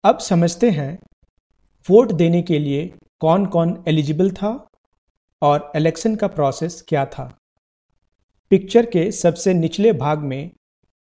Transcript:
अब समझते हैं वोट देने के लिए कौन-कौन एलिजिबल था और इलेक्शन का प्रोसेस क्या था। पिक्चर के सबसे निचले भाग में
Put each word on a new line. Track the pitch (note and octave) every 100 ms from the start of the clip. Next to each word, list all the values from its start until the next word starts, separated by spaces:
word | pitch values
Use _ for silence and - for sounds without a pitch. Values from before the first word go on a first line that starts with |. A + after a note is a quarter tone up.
अब | G#3 D4
समझते | - F3 E3+ - A#3
हैं | D3+ C#3 F3+ _ _ _ _ _ _ _ _ -
वोट | G3+ B3
देने | E3 E3+ F3
के | F3 D3+
लिए | D3 C#3+ F2+ - _ _
कौन-कौन | D#3+ F3+ F#3+ F3 E3 - -
एलिजिबल | D#3 C#3+ D#3 G3
था | F#3+ G3+ B3+ - _ _ _ _ _ _ _
और | D3 D3 - D3+
इलेक्शन | D#3+ D#3+ A3+ G#3+
का | G3+
प्रोसेस | - C#3 - E3 - -
क्या | D3 C3+
था। | - B2+ - _ _ _ _ _ _ _ _ _ _ _
पिक्चर | F#3+ G3 A#3 A#3
के | F3+ F3+
सबसे | - F3 F3 F#3+
निचले | F3+ E3 - A3
भाग | D#3 C#3 D3+
में | C#3+ C3 D#3+ _ _ _ _ _ _